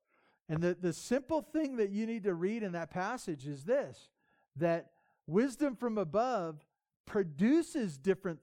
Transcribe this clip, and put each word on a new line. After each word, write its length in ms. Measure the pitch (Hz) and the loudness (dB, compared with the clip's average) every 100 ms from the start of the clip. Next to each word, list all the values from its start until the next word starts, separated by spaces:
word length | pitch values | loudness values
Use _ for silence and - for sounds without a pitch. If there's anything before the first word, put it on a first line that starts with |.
| _ _ _ _ - | _ _ _ _ -6
And 140 | 160 | 0
the, 160 | 175 180 | 0 0
the 140 | 180 | -2
simple 480 | 151 - 247 262 320 | -2 -2 -2 0 -2
thing 360 | - 311 285 247 | 0 0 0 0
that 120 | 202 | 0
you 160 | 202 226 | 0 -2
need 180 | 233 | -2
to 120 | 196 170 | -2 0
read 260 | 185 233 | 0 -2
in 120 | 208 | -4
that 180 | 175 160 | -4 -6
passage 560 | 185 190 247 - 143 139 | -4 -4 -4 -6 -6 -6
is 180 | 143 156 | -6 0
this, 440 | 277 170 - - _ _ _ _ 135 | 0 0 -8 -20 _ _ _ _ -2
that 360 | 170 165 - _ _ _ - | 2 2 -2 _ _ _ 0
wisdom 480 | 175 269 226 294 220 | 2 2 2 -2 0
from 220 | 240 214 | -2 -2
above 680 | 170 196 254 233 165 151 - _ _ _ - | 0 0 0 0 -2 -8 -16 _ _ _ -4
produces 920 | 214 175 143 214 320 311 311 208 135 | 0 0 2 4 6 4 -2 -2 -2
different 420 | 185 185 185 160 | 0 0 -2 -6